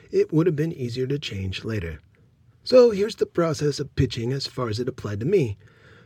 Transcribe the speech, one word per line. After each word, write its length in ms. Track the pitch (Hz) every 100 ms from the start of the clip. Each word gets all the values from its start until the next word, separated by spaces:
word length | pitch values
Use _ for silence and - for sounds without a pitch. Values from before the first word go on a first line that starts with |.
| -
it 220 | 190 208
would 140 | 156 175
have 80 | 147
been 180 | 160
easier 340 | - 120 127 127
to 120 | 143
change 440 | - 98 95 90
later. 360 | 107 110 82 78 _ _ _ _ _ _
So 280 | - 247 240
here's 240 | 196 214 -
the 100 | -
process 540 | - 165 143 147 139
of 160 | 131 -
pitching 380 | 123 - 117
as 140 | 139 -
far 220 | - 120
as 100 | 107
it 100 | 123
applied 300 | 127 - 104
to 40 | 131
me. 320 | 202 120 101 - _ - -